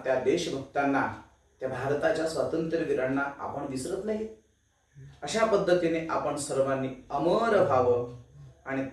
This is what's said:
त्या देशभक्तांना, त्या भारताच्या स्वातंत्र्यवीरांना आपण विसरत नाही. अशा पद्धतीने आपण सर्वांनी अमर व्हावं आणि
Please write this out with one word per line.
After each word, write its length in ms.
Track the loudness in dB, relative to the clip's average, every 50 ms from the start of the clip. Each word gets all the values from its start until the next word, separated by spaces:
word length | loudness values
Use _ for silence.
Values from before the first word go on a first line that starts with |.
| 0
त्या 120 | 0 0
देशभक्तांना, 1000 | 2 2 2 2 2 0 -2 -4 -6 -8 -4 -2 0 0 2 2 2 0 -2 -4 -8 -14 -20 _ _ _ _ _ _
त्या 100 | -6 -6
भारताच्या 580 | -4 -4 -2 0 0 2 2 2 2 2 0 -2
स्वातंत्र्यवीरांना 960 | 0 -2 -2 0 0 -2 -2 0 -2 -2 0 0 0 0 0 0 0 0 -2 -2 -4 -8
आपण 280 | -8 -8 -8 -8 -8 -6
विसरत 320 | -6 -6 -4 -4 -4 -4 -4
नाही. 220 | -4 -4 -4 -4 -6 -10 -14 _ _ _ _ _ _ _ _ _ _ _ -20 -20 -20 -16 -12 -8
अशा 220 | -4 0 2 2
पद्धतीने 640 | 4 4 2 4 4 4 4 4 2 0 0 -2 -2
आपण 280 | -2 -2 -2 -2 -4
सर्वांनी 680 | -4 -4 -2 0 0 2 2 2 0 -2 -4 -6 -8 -10 -6
अमर 520 | -4 0 2 2 2 4 4 4 4 4
व्हावं 520 | 4 4 4 4 6 4 4 2 0 -4 -8 -14 -18 -20 -20 -20 -20 -20 -20 -14 -8
आणि 180 | -4 -4 -4 -4 -2